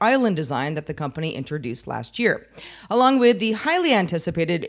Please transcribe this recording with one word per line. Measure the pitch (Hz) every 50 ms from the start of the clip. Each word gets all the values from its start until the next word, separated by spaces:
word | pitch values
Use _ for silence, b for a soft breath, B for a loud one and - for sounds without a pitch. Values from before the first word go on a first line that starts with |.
island | 202 226 269 269 247 220 185
design | 156 156 123 139 123 135 147
that | 160 151 147
the | - 151
company | - 151 135 - 156 160 160 -
introduced | 131 139 - 151 151 123 123 120 - -
last | - 104 113 117 - - -
year, | 240 202 - - - _ B B B B B B B B
along | 202 240 254 262 269 262
with | 240 240 240 185
the | 220 220
highly | 220 214 - 302 330 370 349 320
anticipated | 247 208 185 160 175 165 - 180 - 170 165 160 175 165 -